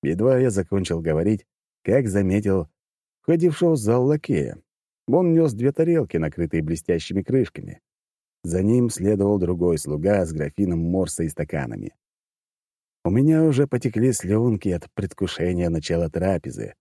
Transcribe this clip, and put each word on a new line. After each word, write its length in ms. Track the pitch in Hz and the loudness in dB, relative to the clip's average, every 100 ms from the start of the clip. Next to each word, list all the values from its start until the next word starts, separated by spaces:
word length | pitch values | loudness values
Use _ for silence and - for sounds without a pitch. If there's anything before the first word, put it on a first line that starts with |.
Едва 380 | 71 85 113 131 | -2 0 2 2
я 100 | 127 | 2
закончил 520 | 98 90 101 92 82 | 0 -2 -2 -2 -4
говорить, 440 | 82 78 87 107 _ _ _ _ | -2 0 2 0 _ _ _ _
как 240 | - 117 120 | 0 0 2
заметил 640 | 98 95 98 104 95 82 _ _ _ _ _ | 0 2 0 2 -2 -2 _ _ _ _ _
входившего 500 | - 165 175 151 175 | -2 2 2 2 0
в 60 | 156 | 2
зал 280 | 104 120 127 | 2 2 2
лакея. 560 | 151 - 80 67 - _ _ _ _ - | 0 0 -2 -2 -8 _ _ _ _ 0
Он 260 | 147 180 | 2 4
нёс 200 | 160 160 | 4 2
две 200 | 107 127 | 2 -2
тарелки, 440 | - 160 165 127 85 | 0 2 2 0 -2
накрытые 460 | 80 73 82 82 | -2 -2 -2 -2
блестящими 580 | 78 82 - 85 - 95 | -2 -4 -2 -2 -2 -6
крышками. 600 | 92 131 110 - 50 - _ _ _ _ _ _ | -2 0 0 -6 -16 -18 _ _ _ _ _ _
За 180 | 87 87 | -4 0
ним 280 | 98 123 120 | 2 2 0
следовал 480 | - 92 104 98 104 | 0 0 2 2 2
другой 380 | 90 90 87 82 | 0 0 0 0
слуга 480 | 76 76 85 101 87 | -2 -2 0 2 0
с 60 | |
графином 480 | 78 73 - 98 85 | -4 -6 -2 -2 0
морса 440 | 82 92 90 - | -2 -2 -2 -4
и 60 | 82 | -6
стаканами. 680 | - 76 78 65 53 50 _ _ _ _ _ _ _ _ _ _ _ | -4 -6 -6 -8 -10 -14 _ _ _ _ _ _ _ _ _ _ _
У 60 | - | 0
меня 340 | 101 143 160 | 2 4 4
уже 240 | 160 131 143 | 4 4 2
потекли 460 | 123 123 107 123 | 0 -2 0 0
слюнки 560 | 120 90 107 120 104 101 | 0 0 2 2 0 -2
от 200 | 87 - | -4 -6
предвкушения 760 | - 95 - 95 - 87 87 87 | -8 -8 -4 -6 -2 -2 0 0
начала 400 | 82 76 85 85 | -2 -2 -2 -2
трапезы. 680 | 80 92 92 - 64 52 - | -2 0 -2 -4 -10 -12 -14